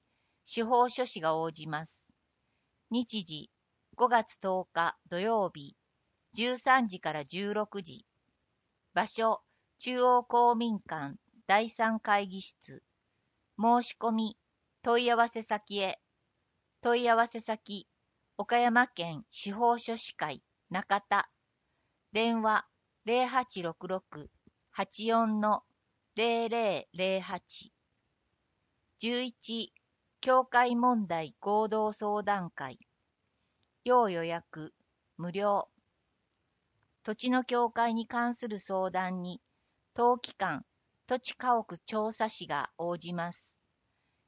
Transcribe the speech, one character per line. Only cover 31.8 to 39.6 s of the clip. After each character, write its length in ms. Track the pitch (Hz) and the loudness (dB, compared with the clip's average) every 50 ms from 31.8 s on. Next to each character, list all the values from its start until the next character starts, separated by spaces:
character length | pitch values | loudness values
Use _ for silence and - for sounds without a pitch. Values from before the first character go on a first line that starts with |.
| 214 214 | 0 -2
相 320 | 208 - 214 208 208 208 202 | -2 -4 -4 -2 -2 -2 0
談 260 | 202 202 196 175 165 | -2 -2 -2 -4 -6
会。 300 | - - 143 131 123 - _ _ _ _ _ _ _ _ _ _ _ _ _ _ _ _ _ _ _ _ - | -10 -10 -12 -12 -12 -16 _ _ _ _ _ _ _ _ _ _ _ _ _ _ _ _ _ _ _ _ 0
要 260 | 247 247 247 233 202 | 4 6 6 6 4
予 140 | 180 170 165 | 2 0 -2
約、 500 | 170 170 170 - _ - 160 156 - - _ _ _ _ _ _ _ _ - | -2 -4 -6 -6 _ -12 -12 -12 -12 -14 _ _ _ _ _ _ _ _ -10
無 140 | 165 175 | -8 -6
料。 380 | 165 190 202 208 202 190 - - _ _ _ _ _ _ _ _ _ _ _ _ _ _ _ _ _ _ _ _ _ _ _ _ _ _ - | -4 0 0 2 2 0 0 -4 _ _ _ _ _ _ _ _ _ _ _ _ _ _ _ _ _ _ _ _ _ _ _ _ _ _ -10
土 120 | 214 214 | -10 -8
地 140 | - - 254 | -4 -2 0
の 140 | 254 254 247 | 0 0 0
境 260 | - 247 240 240 233 | 0 0 2 2 0
界 240 | - 233 233 233 226 | 0 0 0 0 0
に 140 | 233 220 - | -2 -4 -4
関 260 | 247 240 240 240 240 | -4 -2 -2 -2 -2
す 140 | - 247 226 | -4 -6 -8
る 120 | 208 190 | -8 -8
相 300 | - - 190 190 190 185 | -6 -4 -2 -2 -2 -2
談 320 | 175 185 185 185 185 185 | -2 -4 -4 -4 -4 -6
に、 200 | 180 180 175 - _ _ _ _ | -6 -8 -10 -12 _ _ _ _